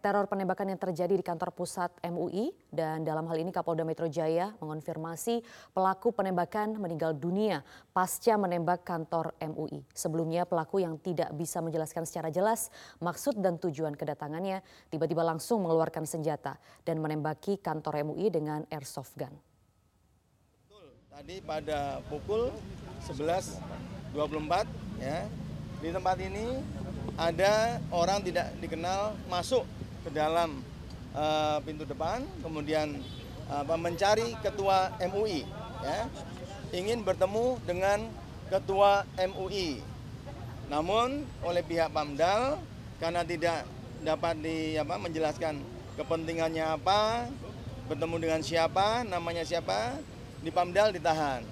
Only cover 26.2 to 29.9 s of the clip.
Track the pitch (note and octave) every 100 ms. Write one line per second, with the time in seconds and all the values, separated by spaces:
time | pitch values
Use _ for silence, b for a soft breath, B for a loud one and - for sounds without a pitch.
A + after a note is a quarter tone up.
26.2 | F#3+ G3+ A3+ C4 - - - - - -
27.2 | E3 E3 F#3+ G#3+ A3+ A#3+ D#3+ F3 F3 G3+
28.2 | F#3+ F3 - - E3 D#3+ F3 F#3+ G#3+ G3+
29.2 | - F3+ E3 B3+ - - -